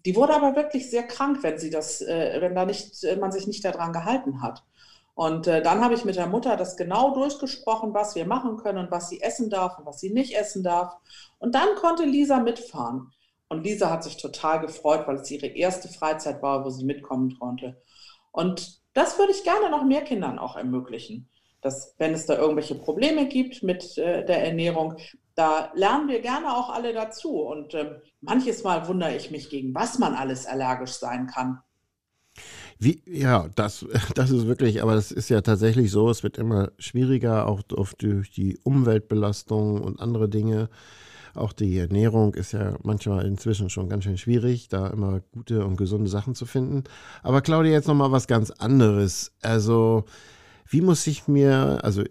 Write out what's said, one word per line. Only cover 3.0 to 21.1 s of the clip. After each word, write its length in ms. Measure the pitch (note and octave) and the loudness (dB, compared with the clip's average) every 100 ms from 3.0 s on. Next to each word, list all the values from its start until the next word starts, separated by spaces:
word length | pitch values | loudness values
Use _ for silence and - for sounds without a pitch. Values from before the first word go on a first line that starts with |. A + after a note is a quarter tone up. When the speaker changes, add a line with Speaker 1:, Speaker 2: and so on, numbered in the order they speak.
| E3 | -2
Speaker 1:
äh, 100 | F#3+ | -2
man 160 | F#3+ | -2
sich 160 | F#3+ G3 | -4 -6
nicht 160 | G3 | -4
daran 300 | F#3+ E3 E3+ | -4 -4 -4
gehalten 480 | E3 F3 C4 F#3+ C3 | -4 -2 -2 -4 -6
hat. 240 | A#2+ - _ _ _ _ _ - | -8 -10 _ _ _ _ _ -4
Und, 320 | D#3+ E3 F3 | -2 0 2
äh, 140 | D#3+ | 2
dann 200 | D#3+ G3 | 4 4
habe 120 | A#3+ | 2
ich 100 | A#3 | 2
mit 140 | G3+ F3+ | -2 -2
der 100 | F3 | -2
Mutter 300 | G#3+ B3 G3+ | -2 0 -2
das 180 | F3+ - | -2 -6
genau 380 | F3 G3+ C4+ | -2 2 2
durchgesprochen, 800 | C4 C#4+ C#4+ C4 - - A3 A3 | 2 -2 -4 -8 -6 -2 -2 -2
was 220 | G#3 G#3 - | -2 -2 -4
wir 100 | E3+ | -4
machen 320 | B3 B3+ G#3+ | -2 -4 -4
können 220 | G#3 F#3+ | -4 -6
und 120 | E3+ | -4
was 160 | F3 - | -6 -6
sie 140 | - | -6
essen 280 | - - A3 | -6 -4 -4
darf 300 | G3 F#3 - | -2 -4 -6
und 60 | D3 | -16
was 160 | C#3+ | -12
sie 100 | F#3+ | -4
nicht 240 | A3+ C4+ G#3 | -2 -2 -2
essen 260 | G#3 G3 | -4 -4
darf. 360 | F3+ E3+ F3 - _ - - _ | 0 0 -2 -8 _ -20 -20 _
Und 160 | A#3+ C4 | -2 2
dann 140 | F#4+ G4+ | 2 2
konnte 240 | E4+ E4+ | 2 2
Lisa 380 | D4+ C#4+ C#4+ C4 | 2 2 4 4
mitfahren. 720 | A#3 A#3 - - A#3+ B2+ - _ _ _ - | 2 -2 -8 -8 -6 -6 -10 _ _ _ -10
Und 140 | D#3+ | -6
Lisa 260 | F3 G#3+ F3 | -4 0 0
hat 140 | E3 | -2
sich 140 | D3 - | -6 -12
total 420 | C#3+ - D#3 D#3+ | -12 -4 0 0
gefreut, 480 | D3+ - D3+ D3+ - | -2 -2 2 2 0
weil 80 | C#3 | -6
es 160 | - | -8
ihre 160 | D3 C#3 | -10 -8
erste 400 | - F3 F3+ - | -2 -2 -2 -10
Freizeit 540 | - D#3 D#3 D3+ C3 | -4 -4 -2 -6 -4
war, 240 | C#3 C3+ C3+ | -2 -2 -4
wo 40 | |
sie 140 | C3 | -4
mitkommen 560 | C3 C#3+ - B2+ C3 - | -4 -6 -6 -2 -2 -4
konnte. 420 | B2 B2+ B2+ B2+ _ _ - _ _ | -8 -8 -10 -14 _ _ -20 _ _
Und 480 | - F3+ F3+ - - _ | -4 -2 -4 -10 -18 _
das 260 | C4 E4 - | 0 0 2
würde 140 | G4+ | 2
ich 140 | G4 - | 2 0
gerne 240 | G#4 G4+ | 2 2
noch 160 | D4 C4+ | 2 2
mehr 160 | C#4+ | 2
Kindern 360 | C#4+ A3+ D3+ - | 0 -4 -4 -6
auch 200 | - - | -10 -8
ermöglichen, 720 | B2+ B2+ B2 A2+ - | -4 -4 -6 -12 -12